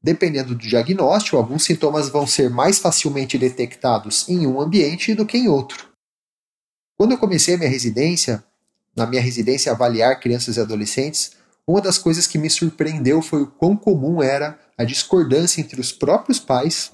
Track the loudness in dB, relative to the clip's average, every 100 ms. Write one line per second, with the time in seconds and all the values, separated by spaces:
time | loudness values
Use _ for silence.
0 | 0 0 0 -2 -4 -8 0 0 2 0
1 | 2 2 2 0 0 -2 -2 0 0 0
2 | -2 -2 -2 0 0 2 2 2 0 0
3 | -2 -2 -4 0 -2 -2 -8 -4 -2 0
4 | -2 -6 -2 0 0 0 2 2 2 0
5 | -2 0 0 0 2 2 -2 -14 -18 _
6 | _ _ _ _ _ _ _ _ _ _
7 | 0 2 0 0 2 2 0 0 -2 0
8 | 0 0 -2 -4 _ _ _ _ _ -6
9 | -2 0 -2 0 0 0 0 0 0 4
10 | 2 2 -2 -4 -4 -4 -2 -4 -4 -4
11 | -4 -4 -6 _ _ _ 0 0 2 0
12 | 0 0 0 -2 -2 0 -2 -2 -4 0
13 | 2 2 2 -2 -2 _ 2 2 2 2
14 | 0 0 2 0 -4 -8 _ -4 -4 -2
15 | 0 2 4 2 2 -2 -6 -6 -8 -4
16 | 0 0 0 -4 0 0 0 -4 -10